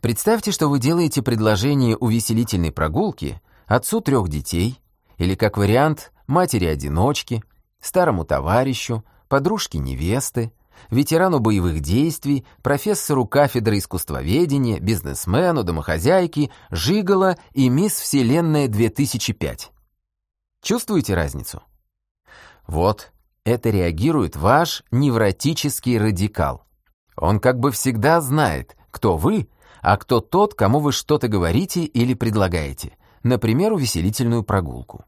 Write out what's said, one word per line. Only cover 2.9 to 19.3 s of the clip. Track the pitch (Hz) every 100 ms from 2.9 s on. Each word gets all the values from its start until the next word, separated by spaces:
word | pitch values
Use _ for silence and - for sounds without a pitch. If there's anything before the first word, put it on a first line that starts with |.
| 76 107 - 71 - _ _ -
отцу | 120 - 220
трех | - 135 90
детей | 73 - 85 101 131 _ _ _ -
или, | 90 95
как | 107 104
вариант, | 101 117 151 151 - _ -
матери-одиночке, | 151 180 113 85 76 69 76 123 147 - 117 - _ _ _
старому | - 180 175 95 76
товарищу, | 69 71 110 135 123 - 113 - _ _
подружке | 139 147 214 - -
невесты, | 67 65 175 139 - - 117 _ _ - -
ветерану | 117 143 160 185 156
боевых | 110 104 90 78
действий, | 71 107 160 - 139 139 - _
профессору | - 143 214 202 - 143 117
кафедры | 139 143 123 110 101
искусствоведения, | - 90 - 69 69 123 175 139 123 98
бизнесмену, | 85 107 69 67 - 110 180 160
домохозяйке, | 92 80 76 80 107 185 175 - 143 - -
жиголо | 85 85 202 185 196 190 175 -
и | - 127
мисс | 131 208
Вселенная | - - 143 117 151 165 151 135
две | 104 113
тысячи | - 139 117 -